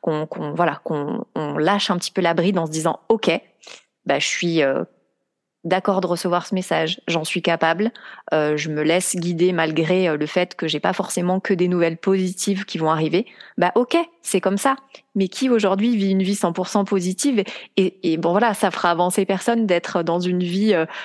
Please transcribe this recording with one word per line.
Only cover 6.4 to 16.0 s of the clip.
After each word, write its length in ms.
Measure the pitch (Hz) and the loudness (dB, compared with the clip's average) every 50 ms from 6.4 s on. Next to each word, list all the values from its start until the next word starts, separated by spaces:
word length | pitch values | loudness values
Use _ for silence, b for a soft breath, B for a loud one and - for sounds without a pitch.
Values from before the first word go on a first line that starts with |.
| 170 | -2
ce 80 | - - | -2 -4
message, 460 | 185 180 - 170 160 160 156 - - _ - | -4 -2 -2 -2 -2 0 -2 -4 -6 _ -4
j'en 160 | 165 170 156 | -4 -2 -2
suis 180 | - - 180 165 | -2 -4 -2 0
capable, 480 | - 170 165 - 165 165 170 208 226 - B B B B B B - - | 0 0 2 2 0 0 0 0 -2 -2 B B B B B B -2 0
euh, 240 | 160 151 151 151 | 0 2 2 0
je 140 | 151 147 160 | -2 -2 -4
me 140 | 156 147 151 | -4 -2 2
laisse 320 | 151 165 180 185 - - | 2 2 2 2 0 -4
guider 340 | 180 165 175 175 160 175 185 | -2 -2 -2 0 2 2 2
malgré, 580 | 180 170 165 160 156 156 165 156 180 185 185 175 | 2 2 0 0 0 0 0 2 2 2 2 2
euh, 80 | 156 | 0
le 100 | 147 151 | 0 -2
fait 280 | 151 - 185 180 180 - | -2 0 -2 -2 -2 -4
que 140 | - - 160 | -6 -6 -4
j'ai 100 | 151 156 | -4 -2
pas 140 | - 180 185 | 0 -2 -2
forcément 480 | - 190 - - - 175 180 185 190 | -2 -4 -4 -4 -2 0 0 0 0
que 120 | - - 202 | 2 0 0
des 140 | 170 180 | 2 2
nouvelles 300 | 180 180 180 170 165 165 | 2 2 2 2 0 0
positives 720 | 170 - - 190 190 185 185 185 - - - 202 190 202 | -2 0 0 2 2 2 -2 -4 -4 -2 -2 -2 -2 -4
qui 120 | - - 165 | -6 -6 -2
vont 100 | 160 156 | 0 0
arriver. » 380 | 160 156 156 156 147 175 240 B B B B B B - | 0 0 0 0 0 0 -2 B B B B B B 2
Bah, 140 | 175 180 - | 2 2 4
ok, 220 | - 247 240 - 339 339 330 _ _ _ | 2 0 2 2 0 0 0 _ _ _
c'est 180 | - - 190 | -2 -2 0
comme 180 | - 190 196 202 | 0 2 0 2
ça. 180 | - 277 269 262 - B B B B _ _ | 2 0 0 0 -4 B B B B _ _
Mais 100 | 196 196 | -2 -2
qui 240 | 180 - - 262 262 | 0 -2 -2 0 2
aujourd'hui 460 | 247 226 208 196 190 190 208 240 247 | 2 4 4 2 2 2 2 2 2
vit 160 | 214 | 2